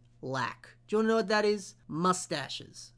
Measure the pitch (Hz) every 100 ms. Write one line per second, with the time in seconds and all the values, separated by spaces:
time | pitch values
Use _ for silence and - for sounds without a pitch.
0 | - - 127 131 117 - - - - 214
1 | 220 226 190 214 208 208 190 - - 151
2 | 180 180 - 151 135 - - - -